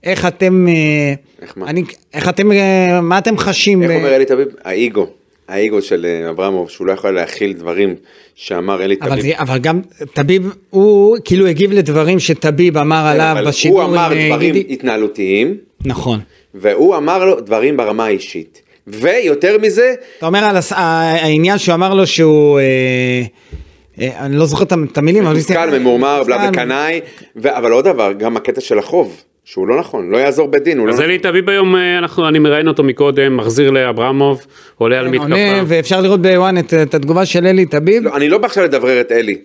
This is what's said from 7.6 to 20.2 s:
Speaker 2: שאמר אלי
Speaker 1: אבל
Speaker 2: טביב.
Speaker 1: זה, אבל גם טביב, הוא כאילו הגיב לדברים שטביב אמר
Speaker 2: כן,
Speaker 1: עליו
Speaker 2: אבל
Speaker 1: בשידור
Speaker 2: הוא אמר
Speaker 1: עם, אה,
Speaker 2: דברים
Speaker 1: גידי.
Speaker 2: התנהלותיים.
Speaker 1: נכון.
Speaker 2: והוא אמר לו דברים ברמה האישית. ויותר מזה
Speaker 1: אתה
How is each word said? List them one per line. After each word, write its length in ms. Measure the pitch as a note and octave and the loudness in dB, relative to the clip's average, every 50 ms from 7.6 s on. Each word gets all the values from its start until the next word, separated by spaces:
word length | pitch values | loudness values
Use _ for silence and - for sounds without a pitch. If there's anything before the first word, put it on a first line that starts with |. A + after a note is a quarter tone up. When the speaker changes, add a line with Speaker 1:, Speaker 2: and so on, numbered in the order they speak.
| E2 E2+ E2+ F#2 G2+ F#2+ F2 - _ _ _ _ - _ _ | -8 -6 -2 -2 -2 -2 -2 -8 _ _ _ _ -20 _ _
Speaker 2:
שאמר 480 | _ - - G2 F2 F2+ F#2+ G2+ F#2 F#2+ | _ -12 -8 -8 -6 -4 -4 -4 -4 -2
אלי 120 | F#2+ G2 G2 | -2 -2 -2
Speaker 1:
אבל 80 | D3+ C3 | -2 -4
Speaker 2:
טביב. 120 | C3+ - - | -4 -2 -2
Speaker 1:
זה, 80 | C#3 D#3+ | -4 -4
אבל 200 | D#3+ D#3 B2+ B2 | -4 -4 -4 -4
גם 240 | A#2+ A#2+ D#3+ D#3+ F3+ F#3 - _ _ D3+ C#3+ - | -4 -2 -2 -2 -2 -4 -8 _ _ -16 -10 -6
טביב, 400 | D3+ C#3+ D3 F#3 F#3+ F3+ G3 - - _ _ | -4 0 0 0 0 0 -4 -10 -12 _ _
הוא 480 | - F#3+ G3 G#3+ G#3 G3+ G3+ G#3 A#3 A3+ A3 | 0 2 4 6 6 6 6 4 4 2 0
כאילו 220 | - F#3 F#3 G3 | -2 2 2 2
הגיב 240 | F#3 D#3+ C#3+ G3 G3 | 2 2 0 0 2
לדברים 480 | G3+ G3+ E3+ C#3 D3 D#3 D#3 D#3+ F#3 F#3 | 2 2 0 2 0 0 2 2 0 0
שטביב 580 | - - D#3+ - - D#3 D3+ C#3+ F3+ F3 D#3 | 0 -2 -4 -2 -2 -2 2 2 2 2 2
אמר 240 | D#3 D3 D3+ D#3+ D#3+ D#3 | 0 0 0 0 0 0
Speaker 2:
כן, 40 | |
Speaker 1:
עליו 240 | D#3 D3 D3+ D#3+ D#3+ D#3 G#2+ | 0 2 2 2 0 0 0
Speaker 2:
אבל 80 | G#2 | -2
Speaker 1:
בשידור 340 | B2 C#3 - - D#3+ F#3 F#3+ | -2 -2 0 2 2 4 4
Speaker 2:
הוא 100 | E3 D3+ | 2 2
אמר 200 | E3+ E3+ E3+ E3 | 0 0 0 0
Speaker 1:
עם, 60 | D3+ | 0
אה, 100 | D#3+ D#3 | 0 0
Speaker 2:
דברים 260 | D3+ D3+ - D#3+ E3 D#3 | 0 0 0 0 0 0
Speaker 1:
גידי. 200 | G3 F#3+ - C3+ | 0 -2 -2 -8
Speaker 2:
התנהלותיים. 840 | B2 - B2+ A2 A2 G#2+ G#2 - - G2 F#2 G2 G2+ A#2 D#3 G3+ G#3 - _ _ _ - | -6 -4 -4 -2 -2 -2 -4 -4 -4 -2 -2 0 0 0 -2 -4 -6 -12 _ _ _ -6
Speaker 1:
נכון. 340 | C3+ B2 - - B2+ A#2 G#2+ G2+ _ _ _ _ _ _ | -6 -6 -4 -4 -4 -4 -4 -6 _ _ _ _ _ _
Speaker 2:
והוא 440 | G2+ F#2 G#2 G2+ - C#3+ F#3 F#3+ | -2 -2 0 2 4 2 2 2
אמר 280 | D#3+ D3 D#3 F3+ F#3+ F#3 | 2 0 -2 0 2 2
לו 140 | F#3+ F#3 A#2 | 2 2 0
דברים 380 | A#2 G2+ A2 A2 A#2 D3 D3 | -2 -4 -2 0 0 0 0
ברמה 280 | C3 A#2 G#2 G#2+ A2 A2+ | 0 -2 -2 -2 -2 -2
האישית. 560 | A2 G#2 F#2+ - - - F2 E2 _ _ _ _ _ _ _ _ - | -2 -2 -4 -4 -10 -14 -14 -14 _ _ _ _ _ _ _ _ -18
ויותר 680 | G2+ G#2+ A#2 E3 G3+ B3 A#3+ E3 D3 C#3+ D#3+ F#3 G#3 G#3+ | -10 -4 -2 0 0 0 0 0 0 0 2 2 2 2
מזה 320 | G#3+ G#3+ F3+ G#3 A#3+ B3+ B3+ B3 - - - | 2 2 2 2 2 2 0 -4 -10 -20 -16
Speaker 1:
אתה 80 | - | -8